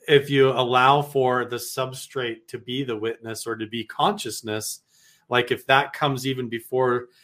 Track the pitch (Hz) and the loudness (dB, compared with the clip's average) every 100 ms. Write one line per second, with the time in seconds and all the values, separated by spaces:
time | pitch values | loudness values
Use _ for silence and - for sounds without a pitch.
0 | - 143 143 139 135 123 123 123 131 147 | 4 4 4 4 4 4 2 6 6 6
1 | 143 135 127 123 117 120 - 135 131 131 | 2 0 2 0 -2 -8 -8 -6 -6 -8
2 | - 135 120 113 - 117 113 131 123 110 | -10 -6 -6 -8 -12 -14 -8 -6 -4 -4
3 | 113 113 113 107 117 110 107 117 - - | -6 -6 -10 -10 -8 -6 -6 -8 -8 -2
4 | 175 208 113 - 113 107 - - _ _ | 0 0 -8 -10 -6 -6 -6 -12 _ _
5 | _ _ - 123 123 117 - 135 139 - | _ _ 0 0 0 -4 4 2 2 -2
6 | 147 131 131 127 120 113 - 127 127 123 | -2 -2 -4 -4 -6 -8 -4 0 2 0
7 | - _ | -4 _